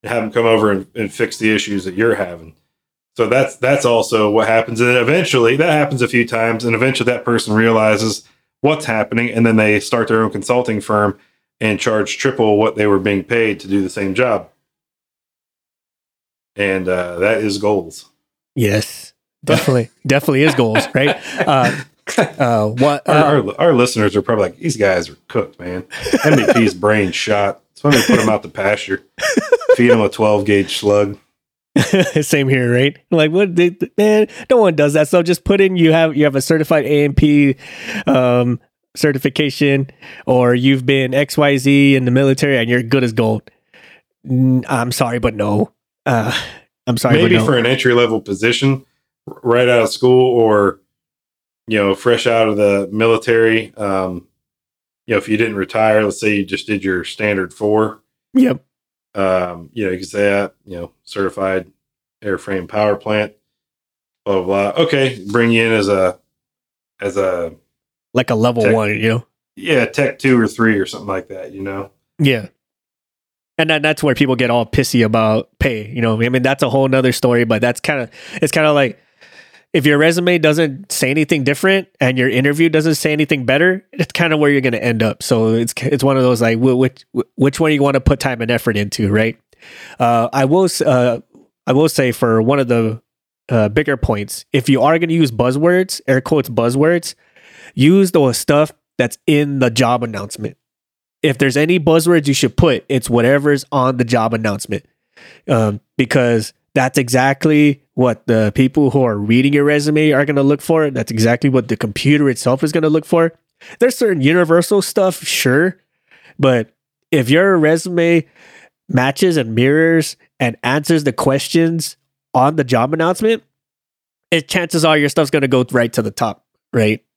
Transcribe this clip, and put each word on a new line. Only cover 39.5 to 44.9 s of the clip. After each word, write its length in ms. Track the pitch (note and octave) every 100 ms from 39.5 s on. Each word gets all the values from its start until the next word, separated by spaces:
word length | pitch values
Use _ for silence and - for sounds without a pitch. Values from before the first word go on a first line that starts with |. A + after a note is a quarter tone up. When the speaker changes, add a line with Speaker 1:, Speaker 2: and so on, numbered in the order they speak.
| - C#3+ C#3 C3+ _ - - -
Speaker 2:
or 280 | B2+ B2
you've 300 | B2 C3 C3+
been 300 | B2+ C3+ B2+
X 240 | C3 C#3+ -
Y 180 | C#3+ C#3
Z 400 | C3 C#3 C#3 C3+
in 80 |
the 60 | B2+
military, 480 | B2+ C#3 C3+ C#3+ C3
and 100 | A2+
you're 140 | B2
good 220 | A2+ C3+
as 80 | B2
gold. 360 | A2 A2+ A2 - _ _ _ - _ _ _ -
N-, 360 | B2+ C3 B2+ -
I'm 240 | C3 A#2+